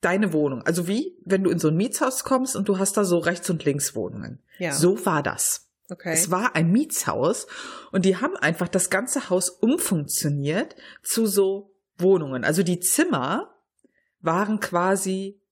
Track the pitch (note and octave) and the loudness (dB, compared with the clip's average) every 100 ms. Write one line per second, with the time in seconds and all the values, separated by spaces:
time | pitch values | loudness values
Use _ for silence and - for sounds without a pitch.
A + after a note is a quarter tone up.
0 | F3 F#3+ G#3+ D#3+ D3 B2+ - E3+ F3 G#3+ | 2 2 2 2 0 0 -2 -2 -2 -2
1 | F#4 - - F#3+ F#3+ E3+ D#3 D#3+ A#3+ - | -4 -10 -2 2 2 2 2 2 0 0
2 | C4 B3+ - C4 C4 - G3 F#3+ F#3+ - | -2 -2 0 0 0 -2 0 0 0 0
3 | G3 F3 D#3+ F3 - E3+ - C#3 - - | 2 2 2 -2 -2 0 0 0 -4 -4
4 | F#2 A2 - B2 _ - F3 C#3+ E3+ G#3+ | -6 -8 -12 -14 _ -8 -4 2 2 4
5 | - D#3 C3+ - - - _ _ _ F3+ | 0 0 -2 -2 -4 -4 _ _ _ -12
6 | F3 E3 E3+ F3+ A#3+ D#3+ E3 G#3+ D#4 - | -4 -2 0 0 0 2 4 4 2 -2
7 | - G#2 D3 A#3+ - - - - - F#3+ | -2 0 0 0 -6 -14 -14 -16 -4 2
8 | F#3 F3+ A#3 F#3+ D3 E3 F3 F#3+ - F#3+ | 2 2 -2 0 -2 0 -2 0 0 -2
9 | B3+ C#4+ - F#3 - - A3+ E4 - E3+ | -2 -4 0 0 0 0 2 2 0 -2
10 | D3 - D3+ C#3+ C#3+ E3+ D4+ - - - | -2 -2 -2 0 -2 -2 -4 -10 -20 -16
11 | - - A3 G3 F#3+ G3 G3+ _ _ - | -6 0 2 2 2 0 -8 _ _ 0
12 | F3+ F#3+ D3 C3 - D#3 F3+ F3 F3+ - | 4 4 2 -2 0 0 0 0 0 0
13 | F4+ F#3 B2+ G#3+ G4+ _ _ _ _ _ | 2 0 -2 -4 -6 _ _ _ _ _
14 | _ _ E3 E3+ G#3 G#3+ - F3 F#3 G3 | _ _ -2 0 0 -2 0 0 2 2
15 | F#3+ F#3+ G3 G3+ _ | 0 -4 -6 -12 _